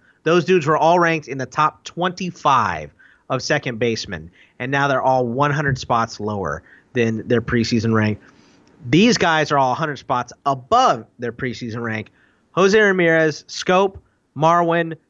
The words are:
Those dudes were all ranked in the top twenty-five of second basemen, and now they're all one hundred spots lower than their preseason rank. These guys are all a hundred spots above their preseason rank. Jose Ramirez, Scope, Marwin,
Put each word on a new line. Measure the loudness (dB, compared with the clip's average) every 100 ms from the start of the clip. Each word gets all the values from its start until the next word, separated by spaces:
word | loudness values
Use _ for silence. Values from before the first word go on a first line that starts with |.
| _ _
Those | 0 0
dudes | 2 2 2
were | 2
all | 4 4
ranked | 4 0 -4
in | -8
the | -6
top | -2 -2 -2
twenty-five | -12 -6 -6 -4 -8 -4 0 2 2 -4 -10 -16 _ _ -6
of | -6
second | -2 -2 -2 -4
basemen, | -2 -2 -6 -12 -14 -20 _ -12
and | -4
now | 0 0
they're | 0
all | 0 0 0
one | 0 0
hundred | 0 -2 -4
spots | -2 -2 -2 -6
lower | -8 -6 -6 -8 -12 -20 _
than | -2 -2 -2 -2
their | -2
preseason | 0 -2 0 0 0
rank. | 2 0 -2 -10 _ _ _ _ _ 0
These | 4 4 4
guys | 2 0 0
are | 2
all | 0
a | 0
hundred | -4 -6
spots | -4 -4 -4 -6
above | -4 -4 0 2 4 0 -6 -10
their | -10
preseason | -6 -8 -8 -10 -8
rank. | -6 -6 -8 _ _ _ _
Jose | 0 2 4
Ramirez, | 4 4 4 4 2 -2 -10
Scope, | -8 0 2 2 -4 -20 _ _ 0
Marwin, | 2 4 2 0 -2 -6 _